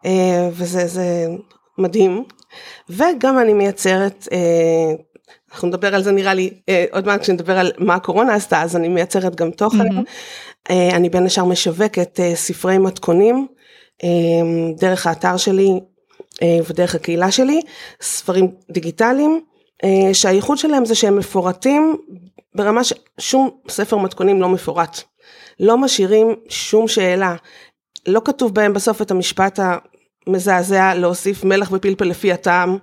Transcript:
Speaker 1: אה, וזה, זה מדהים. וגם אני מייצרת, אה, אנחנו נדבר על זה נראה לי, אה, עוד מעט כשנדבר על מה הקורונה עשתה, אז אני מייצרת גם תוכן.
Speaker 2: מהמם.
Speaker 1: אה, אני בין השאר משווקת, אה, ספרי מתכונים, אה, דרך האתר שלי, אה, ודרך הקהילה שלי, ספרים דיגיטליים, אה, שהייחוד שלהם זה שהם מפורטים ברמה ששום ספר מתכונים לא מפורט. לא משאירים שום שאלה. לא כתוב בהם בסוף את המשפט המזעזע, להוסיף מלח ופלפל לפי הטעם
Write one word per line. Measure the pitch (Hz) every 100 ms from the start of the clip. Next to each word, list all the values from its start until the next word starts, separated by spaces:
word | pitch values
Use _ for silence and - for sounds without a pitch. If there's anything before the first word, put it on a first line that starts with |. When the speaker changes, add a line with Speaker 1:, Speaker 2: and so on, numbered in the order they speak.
| -
Speaker 1:
אה, | 185 185 175 175
וזה, | 170 175 180 175
זה | 185 180 175 165 175 - _ _ -
מדהים. | 185 202 190 185 254 - _ - - - -
וגם | 180 320 294 254 262
אני | 226
מייצרת, | 208 202 196 190 185 196 196 -
אה, | 180 170 170 165 165 160 156 - _ _ - _
אנחנו | - 175
נדבר | 175 202 196
על |
זה | 196
נראה | 196 196
לי, | 190 185 190 -
אה, | 185 175
עוד | - 196
מעט | 202
כשנדבר | 202 180 170 185
על | 185 -
מה | 180 180
הקורונה | - 180 247
עשתה, | 208 - 160
אז | 165 170
אני | 165
מייצרת | 180 180 196 185 175
גם | 165
תוכן. | 170 208 220
Speaker 2:
מהמם. | 190 190 254 - - - - - -
Speaker 1:
אה, | 185 180 175
אני | 175
בין | 180 180
השאר | 190 180
משווקת, | 175 185 170 214 202 175 -
אה, | 175 170
ספרי | - 185 185 190
מתכונים, | 190 185 - 170 214 254 269 _ _ - _ _
אה, | 175 170 165 165 165 165 165 160
דרך | 185 180 175
האתר | 165 180 180
שלי, | 202 190 196 185 - _ _ _ - -
אה, | 170 170 160
ודרך | 170 175 170
הקהילה | 170 170 185
שלי, | 196 262 311 320 - - -
ספרים | - - - 185 185 - _
דיגיטליים, | 170 165 170 226 269 302 320 320 _ _ _
אה, | 196 190 190
שהייחוד | 190 196 190 202 294
שלהם | 311 285 226
זה | 226
שהם | 214 202
מפורטים | - 190 180 180 262 294 311 311 - 180 180 - _ -
ברמה | 208 226
ששום | 247 - _ - - 262 269 - -
ספר | - 208 214
מתכונים | 190 - 190 196
לא | 185
מפורט. | 185 - 156 165 - - _ _ - - _
לא | 196 233
משאירים | 269 - 190 214 220 226 -
שום | - - 214 226
שאלה. | 220 185 180 190 170 _ - - _ _ - -
לא | 208 226
כתוב | 277 240 196
בהם | 214
בסוף | 202 208 214
את | 214
המשפט | 185 175 - 190 196 190 175 _ _ _ _ -
המזעזע, | 185 185 185 180 190 190 180
להוסיף | 175 175 190 202
מלח | 190 190 190
ופלפל | 190 196 196 185
לפי | 170 196
הטעם | 180 185 175 180 190